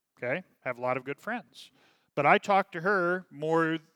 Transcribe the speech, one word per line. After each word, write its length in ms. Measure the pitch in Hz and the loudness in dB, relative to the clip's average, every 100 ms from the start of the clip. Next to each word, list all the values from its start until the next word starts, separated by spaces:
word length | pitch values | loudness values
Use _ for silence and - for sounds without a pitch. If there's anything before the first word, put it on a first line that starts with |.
| _ _ | _ _
okay? 280 | 120 165 - _ | -6 -6 -8 _
I 40 | 135 | -10
have 100 | 120 | -6
a 20 | |
lot 160 | 127 127 | -4 -4
of 80 | |
good 160 | 131 139 | -6 -10
friends. 520 | - 233 - - - _ _ _ _ | -8 -10 -12 -20 -20 _ _ _ _
But 120 | - 147 | 0 4
I 120 | 208 | 4
talk 320 | - 196 190 | 4 0 0
to 80 | 170 | -4
her 440 | 180 202 175 185 180 | -2 0 0 -2 -6
more 500 | 143 156 165 160 160 156 | -8 0 2 2 -2 -8